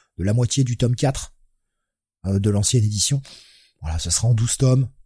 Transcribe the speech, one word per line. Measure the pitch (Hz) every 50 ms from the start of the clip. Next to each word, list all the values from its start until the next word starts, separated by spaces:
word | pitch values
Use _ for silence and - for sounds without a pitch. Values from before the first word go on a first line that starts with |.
| _ _ _ -
de | 82
la | 101 104
moitié | 123 123 113 - - 135
du | 123 123 -
tome | 127 117 123
quatre, | - - 139 131 - - - - _ _ _ _ _ _ _ _ _ _ _ _ _ _ _ _ _ -
euh, | 92 95 98
de | 98 107
l'ancienne | 101 104 107 - - 123 107
édition. | 104 104 104 - - 143 139 139 - - - - - - _ _ _ _ _
Voilà, | - 80 80 80
ça | - 87
sera | 82 - - 120
en | 123
douze | 110 113 120 - -
tomes. | 135 131 127 131 135 110 - - -